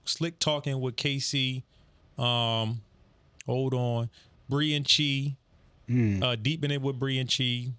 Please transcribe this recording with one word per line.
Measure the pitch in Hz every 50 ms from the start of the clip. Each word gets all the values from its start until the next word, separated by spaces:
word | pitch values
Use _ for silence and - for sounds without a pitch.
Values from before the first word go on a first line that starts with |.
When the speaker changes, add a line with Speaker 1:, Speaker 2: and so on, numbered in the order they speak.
| -
Speaker 1:
Slick | - - - 165 170 165
Talking | - - 160 151 143 139 143 135 131
with | 127 127 117
K | - - 143 139
C. | 139 - - - 139 131 131 131 127 - _ _ - - - - - - - -
Um, | - 120 120 120 120 117 113 113 113 113 110 117 113 - - _ - - - _ _ _ _ _ - -
hold | 127 123 127 135 131 127
on, | 123 123 120 117 117 117 113 - - - - - - -
Bree | - 135 143 151 151 147
and | 147 135
Chi. | - - - 147 143 139 135 139 143 135 - _ _ _ - _ - - - - -
Speaker 2:
Mm. | 120 123 113 104 101 95
Speaker 1:
Uh, | 131 127 120
Deep | 110 107 139 165 165 143
in | 143
It | 143 139 131
with | 139 131 120
Bree | 135 135 131
and | 131 131
Chi. | 120 - - 127 123 120 123 120 131 120